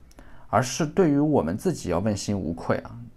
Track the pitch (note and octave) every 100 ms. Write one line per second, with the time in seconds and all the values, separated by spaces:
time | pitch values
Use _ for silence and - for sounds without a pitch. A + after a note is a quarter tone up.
0 | - - - - - G#2+ B2 - D#3 G3
1 | E3+ C#3+ D3+ B2+ D#2 G#2 F#3+ - - E2+
2 | G#2+ G2 - G2+ D#2+ E2+ - A2 - A2+
3 | A#2+